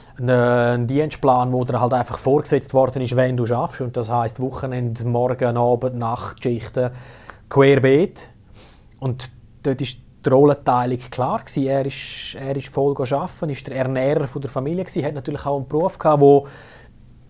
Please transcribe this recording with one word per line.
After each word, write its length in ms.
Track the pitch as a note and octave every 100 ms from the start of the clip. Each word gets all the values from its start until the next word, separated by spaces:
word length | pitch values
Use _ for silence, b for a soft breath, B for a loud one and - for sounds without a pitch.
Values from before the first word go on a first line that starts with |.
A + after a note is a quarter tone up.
| B -
Ein, 120 | B2
äh, 420 | B2 A#2+ B2 A#2+
ein 140 | B2 A#2+
Dienstplan, 680 | C3+ D3+ - C#3 B2+ B2+
wo 100 | B2+ B2
dir 120 | B2
halt 140 | A#2+
einfach 240 | B2 B2 -
vorgesetzt 540 | C3 C#3+ - C#3 -
worden 300 | B2+ B2+ C3
ist, 120 | B2 B2+
wenn 200 | B2+ B2
du 80 |
schaffst. 380 | A2+ A#2+ E3 -
Und 160 | B2 B2
das 120 | A2
heisst 300 | A#2+ A#2 -
Wochenende, 640 | C3 C3 C3+ B2+ A#2+ A2+
Morgen, 540 | A#2 A#2+ B2 A#2+ B2+ A#2+
Abend, 400 | B2 A#2+ B2+ B2
Nachtschichten, 920 | A#2 A#2+ G2+ - B2+ A#2 - - B2 B B B B B -
querbeet. 760 | C#3 C#3 C#3 C3 C#3 G#3 - - - - b b b b -
Und 320 | C3 B2 - - - -
dort 200 | C#3+ C3+
ist 160 | C3 - - -
die 40 | C#3+
Rollenteilung 680 | C3 D3 C#3 - B2 B2 B2 -
klar 300 | - B2+ G#3+
gewesen. 260 | - - C3+
Er 180 | C#3 C3+
ist, 480 | - - - -
er 220 | - C3+ C#3
ist 120 | -
voll 260 | - C#3
go 100 | C#3+
arbeiten, 460 | B2+ C#3 F3 - D#3+
ist 160 | C3+ -
der 80 | C3
Ernährer 500 | B2+ C3 C3+ D#3 C#3
von 140 | D3
der 80 | C3+
Familie 340 | C#3 C3+ F3
gewesen, 200 | F3+ F3
hat 100 | C#3+
natürlich 300 | D3 B2+ C#3+
auch 120 | C#3+ C#3+
einen 120 | C3
Beruf 300 | D3+ F3+ -
gehabt, 220 | D#3+ D3
wo 260 | C#3+ C#3+ C#3 B B B B - - - -